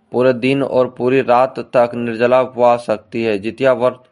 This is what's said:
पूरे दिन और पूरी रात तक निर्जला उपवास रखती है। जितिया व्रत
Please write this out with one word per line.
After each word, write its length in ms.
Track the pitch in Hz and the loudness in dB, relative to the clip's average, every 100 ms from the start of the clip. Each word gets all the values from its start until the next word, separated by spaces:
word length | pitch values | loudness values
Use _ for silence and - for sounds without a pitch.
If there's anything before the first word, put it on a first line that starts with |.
| _ | _
पूरे 220 | 120 127 | 0 2
दिन 300 | 120 127 139 | 2 0 0
और 260 | 135 127 127 123 | 0 0 -2 -2
पूरी 240 | 123 131 | 0 0
रात 380 | 113 120 131 - | 2 2 2 -4
तक 320 | 113 131 120 120 | -4 0 0 -2
निर्जला 460 | 120 110 120 127 | -6 -2 2 2
उपवास 440 | 127 120 120 120 117 | 0 0 2 2 -2
रखती 340 | 104 - 117 | -6 -6 -6
है। 140 | 113 104 | -2 -2
जितिया 340 | 107 - 135 | -6 -2 0
व्रत 300 | 120 123 123 _ | 2 0 -4 _